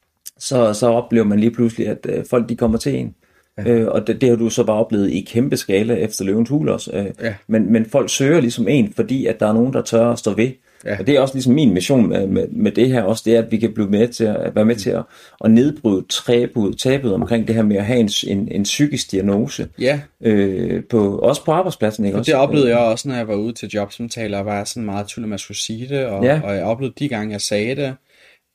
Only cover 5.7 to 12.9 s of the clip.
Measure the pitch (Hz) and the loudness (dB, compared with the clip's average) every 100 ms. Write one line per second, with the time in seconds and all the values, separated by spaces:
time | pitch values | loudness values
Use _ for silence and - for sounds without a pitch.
5.7 | 98 113 117 110 - 98 107 117 147 143 | 0 2 0 -2 -4 -2 0 0 0 0
6.7 | 95 - 98 98 - 117 101 - 110 98 | -2 -4 -6 -6 -6 -8 -8 -2 0 4
7.7 | 113 113 139 101 - 135 170 120 120 110 | 2 2 0 0 0 2 4 2 0 2
8.7 | 143 104 - 110 131 113 110 107 110 127 | 2 2 0 -2 0 -2 0 2 2 2
9.7 | 127 - 113 117 117 107 98 127 131 _ | 0 0 2 2 0 -2 0 -2 -4 _
10.7 | _ - 101 98 143 135 135 123 143 131 | _ -8 -4 2 2 2 0 2 4 4
11.7 | 90 90 131 90 95 95 95 87 - 104 | 2 2 2 2 2 0 -2 -2 0 0
12.7 | 101 131 | 2 2